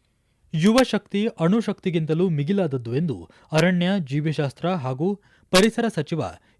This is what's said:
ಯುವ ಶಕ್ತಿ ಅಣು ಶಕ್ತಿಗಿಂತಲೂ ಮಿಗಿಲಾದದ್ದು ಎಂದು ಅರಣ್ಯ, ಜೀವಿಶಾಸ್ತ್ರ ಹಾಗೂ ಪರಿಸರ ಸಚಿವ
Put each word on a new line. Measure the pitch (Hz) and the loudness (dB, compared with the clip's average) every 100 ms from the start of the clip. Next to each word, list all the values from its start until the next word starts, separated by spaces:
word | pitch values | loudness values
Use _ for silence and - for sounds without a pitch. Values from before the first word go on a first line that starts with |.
| _ _ _ _ _ | _ _ _ _ _
ಯುವ | 156 190 240 | 0 4 6
ಶಕ್ತಿ | 247 208 - 196 220 | 4 0 -2 -2 -2
ಅಣು | - 165 226 | 0 2 2
ಶಕ್ತಿಗಿಂತಲೂ | 214 190 190 165 156 156 185 | 0 -4 -2 -2 0 0 0
ಮಿಗಿಲಾದದ್ದು | 147 143 202 170 131 117 127 | 0 0 0 0 -4 -4 -2
ಎಂದು | 170 98 82 _ _ | -2 -4 -10 _ _
ಅರಣ್ಯ, | 156 175 180 175 196 | 0 2 2 0 -2
ಜೀವಿಶಾಸ್ತ್ರ | 135 147 156 156 143 - 170 | -2 -4 -2 -2 -4 -4 -4
ಹಾಗೂ | 185 127 127 180 202 _ _ _ | -4 -4 -4 -4 -4 _ _ _
ಪರಿಸರ | 185 220 226 233 | 4 4 0 -4
ಸಚಿವ | - 139 165 95 - _ | -4 -6 -6 -6 -10 _